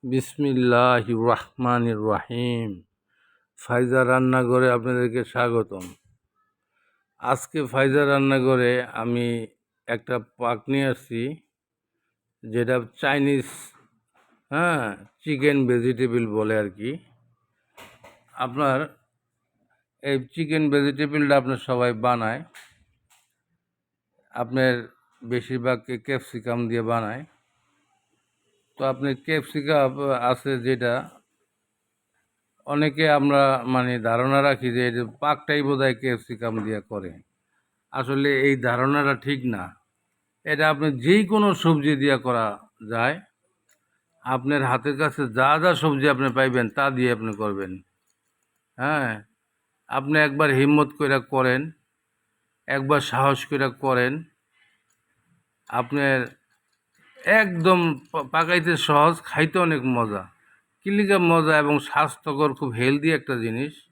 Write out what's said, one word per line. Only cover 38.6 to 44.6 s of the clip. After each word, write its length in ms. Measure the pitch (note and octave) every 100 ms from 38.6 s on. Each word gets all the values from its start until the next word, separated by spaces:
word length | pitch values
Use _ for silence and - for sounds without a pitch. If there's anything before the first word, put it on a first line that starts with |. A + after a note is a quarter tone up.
| A#2+ A#2+ C3+ D3 C#3
ঠিক 260 | C3+ C3+ C#3+
না। 300 | B2+ G#2+ F2 - _ _ _ _ _ _
এটা 260 | - D3+ D#3
আপনি 180 | D3 D3+ C3
যেই 260 | B2+ G3+ G3
কোনো 280 | G#3+ G#3
সবজি 420 | F#3 E3 D#3+ C#3+ C#3+
দিয়ে 200 | C#3+ C3+
করা 400 | B2+ A#2+ A2 G2+ - _ G#2+
যায়, 300 | A2+ B2 E3 - _ _ _ _ _ _ _ _ _
আপনার 400 | A#2+ C3 C3 D3